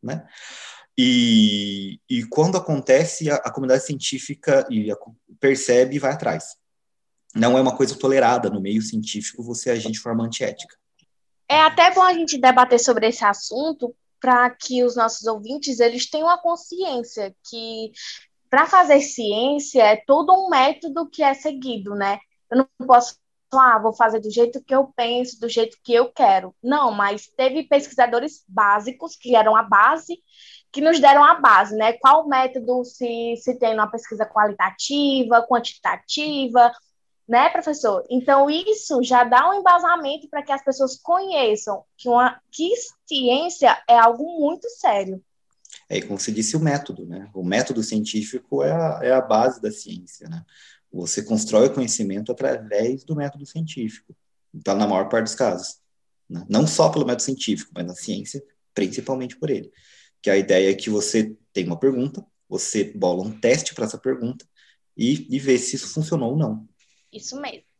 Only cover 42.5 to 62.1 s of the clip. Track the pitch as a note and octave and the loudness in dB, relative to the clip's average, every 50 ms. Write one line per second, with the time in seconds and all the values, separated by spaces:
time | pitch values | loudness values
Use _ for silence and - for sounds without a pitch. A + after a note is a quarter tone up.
42.5 | _ - D#4 F4 A4 A#4+ - - - _ _ _ D#4+ C#4 B3+ A#3+ A#3+ C#4 D#4+ F4+ | _ -8 -4 -4 -4 -4 -6 -12 -18 _ _ _ -6 -2 0 0 0 0 -2 -4
43.5 | E4+ - C#4 A#3+ A#3 - - - A#3 A#3 A3+ A#3 A#3 A#3 C#4+ E4 F4 E4 D4 C#4+ | -4 2 2 2 2 2 2 4 4 6 6 6 4 2 -6 -10 -4 -2 -2 -2
44.5 | E4 F4+ - A#4 A#4 _ - D#4+ G#3+ G3+ G3 F#3 F#3+ F#3+ _ _ _ _ _ _ | -2 -4 -10 -16 -18 _ -2 -2 -2 -2 -4 -6 -10 -14 _ _ _ _ _ _
45.5 | _ _ _ - - - _ _ G#2 G2 - - G#2 G2 - - G#2+ A2 A2 A2 | _ _ _ -20 -20 -20 _ _ -8 -8 -8 -8 -10 -8 -6 -6 -6 -4 -6 -4
46.5 | - D#3+ D#3 D#3 C#3 C#3 - - G2 F2+ F2 F2 E2+ F#2 G2+ G#2 _ F#2+ F2+ F2+ | -4 -2 0 0 -2 -2 -6 -10 -16 -16 -16 -16 -16 -16 -18 -16 _ -10 -6 -2
47.5 | F#2+ A2 B2+ - B2+ A2+ A2 - A2+ G#2+ G#2 G#2+ - G#2+ G#2+ - - B2+ _ _ | 0 -2 -2 -2 -4 -6 -6 -4 -4 -6 -6 -4 -6 -6 -8 -6 -10 -12 _ _
48.5 | - C#3 C#3+ D3+ D#3 E3 E3 D3+ - - - A#2+ B2+ C3 B2+ - A2 A2 A#2+ B2+ | -4 -2 -2 -2 -2 -2 -2 -4 -4 -4 0 0 2 0 2 2 0 2 2 0
49.5 | B2+ - - G#2+ - - - - - - F2+ - - - - - E3 E3 - _ | -2 -4 -10 -10 -10 -10 -16 -16 -16 -16 -18 -20 -20 -20 -18 -16 -16 -16 -16 _
50.5 | _ _ _ _ _ _ _ _ _ - F2 E2+ - - - - A2+ G#2+ G#2+ - | _ _ _ _ _ _ _ _ _ -10 -8 -6 -6 -8 -4 -4 -4 -4 -4 0
51.5 | G#2+ G#2+ A#2+ C3+ C3+ C#3 C3 A2+ - - A2 G2 F#2+ G2+ G#2+ G#2+ B2 - C3 C#3 | 2 2 2 2 2 -2 -6 -6 -4 -6 -6 -6 -8 -8 -8 -8 -8 -6 -4 -4
52.5 | C3 A#2 A2 G#2+ G#2 G2+ A2 A#2+ C3 C3+ _ _ E3 D3 C#3+ C#3+ C#3+ D3+ C#3+ - | -4 -6 -8 -6 -4 -2 -2 -2 -4 -6 _ _ -8 -6 -6 -8 -10 -12 -20 -16
53.5 | - D#3+ E3 D#3 - C3+ A#2+ A2 - - _ _ - _ _ _ _ _ _ _ | -12 -10 -10 -10 -10 -10 -10 -10 -10 -14 _ _ -20 _ _ _ _ _ _ _
54.5 | _ - - - F#2+ G2 G#2+ G#2 G#2+ F#2 F#2+ - - A2+ A2+ A2 - - C3 A2 | _ -14 -6 -6 -2 -2 -2 0 0 -2 -2 -2 -2 -4 -4 -4 -4 -2 -2 -2
55.5 | F2+ F2 - - - _ _ _ _ _ _ _ _ _ _ _ - E2+ - - | -2 -4 -8 -14 -18 _ _ _ _ _ _ _ _ _ _ _ -14 -14 -10 -2
56.5 | G#2 A2 D3 D#3 - - D#3+ D#3 D#3 D#3 C#3+ B2 B2 A#2+ - - C3+ C3 - - | 0 0 0 0 2 2 2 2 2 0 -2 -2 -4 -6 -4 -8 -8 -8 -4 -6
57.5 | G#2+ - - _ _ F2+ F2 F2+ F2+ - - - G#2 F#2+ G2 - - C#3+ C#3 _ | -6 -6 -6 _ _ -14 -12 -12 -12 -14 -12 -12 -10 -10 -12 -12 -16 -16 -16 _
58.5 | _ _ _ _ _ - G2+ F#2 - - A2+ B2+ C3+ C3 B2+ B2 - _ - - | _ _ _ _ _ -6 -6 -6 -6 -10 -8 -8 -8 -8 -8 -12 -12 _ -6 -6
59.5 | C#3 G2+ - - _ _ _ _ _ _ _ _ _ _ _ G2+ G2 G2 G2 F2+ | -6 -6 -8 -14 _ _ _ _ _ _ _ _ _ _ _ 0 0 0 2 2
60.5 | G2 F#2 F#2+ G2 G2 G2 - A2+ G#2+ G#2 G#2 - - A2+ A2 G#2+ - _ _ _ | 2 2 4 2 0 -2 -4 -4 -4 -2 -4 -2 -2 -2 -2 -2 -6 _ _ _
61.5 | _ - F3+ E3+ F3+ D#3+ - C#3 C3+ B2 B2+ C#3+ | _ -6 -6 -6 -6 -2 -2 -2 -2 -2 -6 -6